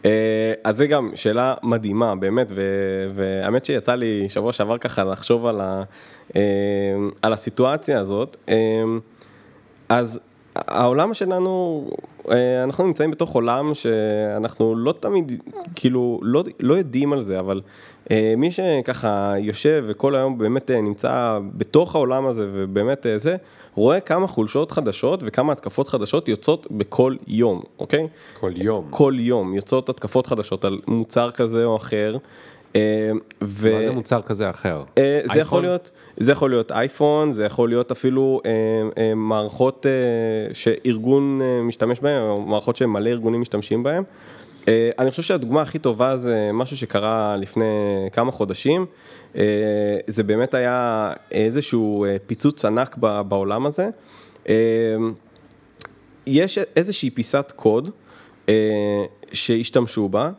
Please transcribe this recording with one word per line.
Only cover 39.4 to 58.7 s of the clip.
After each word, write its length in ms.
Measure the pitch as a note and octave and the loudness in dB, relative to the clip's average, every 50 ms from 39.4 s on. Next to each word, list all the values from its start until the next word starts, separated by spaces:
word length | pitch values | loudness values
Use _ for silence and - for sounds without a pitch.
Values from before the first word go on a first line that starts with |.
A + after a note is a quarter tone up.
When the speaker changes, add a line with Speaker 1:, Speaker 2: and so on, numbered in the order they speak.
| G#2 G#2 - - B2 C3 C3 - - | -2 -4 0 2 2 2 2 0 0
Speaker 1:
אה, 40 | C#3 C3+ C3 B2 A#2+ A#2 A#2 A2+ A2+ A2 A2 G#2+ - - | 0 2 2 0 0 0 0 0 -2 -2 -2 -4 -6 -8
שארגון, 840 | - - A#2 A2 - - B2+ A#2 A2 A2 B2 C3+ C#3 C#3 C#3 C#3 C3+ | 0 0 0 0 2 0 0 0 0 2 4 4 4 4 2 0 0
אה, 200 | C3 B2+ B2+ B2 | 0 0 0 0
משתמש 380 | A#2 A#2+ A2+ - A2 A2+ B2 A#2+ | 0 -2 -2 0 0 0 0 0
בהם, 220 | C#3 D3 D3 C3+ | 0 0 0 2
או 180 | A2+ G#2+ G#2 G2+ | 0 0 -2 -2
מערכות 340 | G#2 G#2 G#2+ G#2 - - A#2 | 0 0 -2 0 0 -2 0
שמלא 320 | - C3 A#2+ G#2+ G2+ G#2 A#2 | 0 0 0 0 0 0 0
ארגונים 320 | A#2+ A#2+ A2 A2+ A#2 A#2 | 0 0 0 0 0 0
משתמשים 420 | A#2+ - - G#2 G#2 - A#2 A#2 | -2 -2 -4 -6 -2 -2 -2 0
בהם. 200 | A#2+ C#3 D#3 F3+ G3 - - - - - - - - - - - - - | 0 0 -2 -2 -4 -6 -12 -20 -20 -20 -20 -20 -20 -20 -20 -4 0 2
אה, 220 | A2+ A2+ A#2 A#2 A#2 - | 4 4 4 2 2 2
אני 120 | B2+ C3 | 0 0
חושב 120 | B2+ - | 0 -2
שהדוגמה 400 | E3 - F#3+ E3 B2 A2+ B2+ D#3 | -2 -2 -2 -2 0 0 0 0
הכי 160 | D3+ - - D#3+ | 0 0 -6 -2
טובה 380 | - C3 A2+ G#2+ B2 C3 C3+ | 0 0 2 2 2 2 2
זה 340 | B2+ A#2+ A#2+ A#2 A2 G#2 G#2 | -2 0 0 0 0 0 0
משהו 240 | G#2 A2+ B2+ C3 C#3+ | 0 -2 -2 -4 -6
שקרה 600 | C3+ B2+ - - G#2 G#2 G#2+ A2+ A2 G#2+ G#2 G#2 | -8 -8 -2 -2 0 0 0 0 0 0 0 -2
לפני 280 | G2 G2 F#2+ - A2+ A2+ A2 G#2+ G#2+ G#2 G2+ G2+ F#2+ F#2+ F#2+ | -2 -4 -4 -2 -2 0 0 0 0 0 0 -2 -2 -4 -2
כמה 200 | - A#2 A#2+ B2+ | 0 0 0 0
חודשים. 540 | - - A2 G2 F#2+ - - C3+ D#3+ F3+ F#3 - - _ - - - - - - - | 0 -2 -4 -4 -4 -2 0 0 0 0 -2 -6 -10 _ -20 -20 -20 -20 -20 -12 -2
אה, 60 | - G2+ G#2 G#2 G#2 G#2+ G#2+ G#2 G#2 G#2 G#2 G#2 G2 - | 0 2 2 2 0 0 0 0 0 0 0 -2 -4 -4
זה 160 | - G#2 A2 | -4 -2 -2
באמת 320 | G#2+ G2+ G#2 A2 B2 B2+ - | 0 0 2 0 0 0 0
היה 580 | B2+ B2 B2 B2 B2 B2 A#2+ A2+ A2 G#2+ G2 - - - - | 0 0 0 0 0 0 0 -2 -2 -2 -4 -6 -8 -12 -4
איזשהו, 720 | - G2 G#2+ A2+ A#2 D3 C#3+ - - A#2 A2 G#2 G#2 G2+ G#2 | 0 0 0 2 0 -2 -2 0 0 0 0 0 0 0 0
אה, 120 | G2 G2 G2 G2 | 0 -2 -4 -4
פיצוץ 380 | - A2+ - - D3 D3 - - | -8 -8 0 0 0 0 2 0
ענק 320 | G#2+ G#2+ A#2+ C3 B2+ - A#2+ | 0 2 2 0 -2 -2 0
ב-, 220 | A#2 A2 G#2 G#2 G2+ G2 | 0 0 2 0 -2 0
בעולם 380 | G2+ G2 G2 G2 G#2 A2+ C3 | 0 0 0 0 -2 -2 -2
הזה. 220 | D3 D3 - F#3 G#3+ A3 - - - - - - - - - _ - | -2 -2 -2 -2 -4 -4 -10 -20 -20 -20 -20 -20 -20 -20 -14 _ 2
אה, 60 | A2 A2 A2+ A2+ A2+ A2+ A#2 A2+ A2 A2 A2+ A2+ A2 - _ _ _ - - - _ _ _ _ _ _ - - - _ _ _ - _ _ | 2 4 4 4 2 2 2 0 0 0 -2 -4 -4 -8 _ _ _ -20 -20 -20 _ _ _ _ _ _ -12 -12 -12 _ _ _ -20 _ _
יש 320 | - C3 D3+ F3+ F#3+ - G3+ F#3+ - - | 2 4 4 4 2 0 -4 -4 0 0
איזושהי 340 | D#3 F3 G3+ G3 - - C3 | 0 0 0 -4 -4 -4 -4
פיסת 420 | - - A2+ - - C#3 C#3 - - | -4 -4 -4 0 0 -2 -2 -2 -12
קוד, 340 | - - A2 G#2+ A#2+ C#3+ F#3+ - _ _ - - - - - _ _ _ - | 2 2 4 4 4 0 -4 -12 _ _ -20 -20 -20 -20 -20 _ _ _ 2
אה, 60 | G#2+ A2 G#2+ G#2+ | 2 2 2 2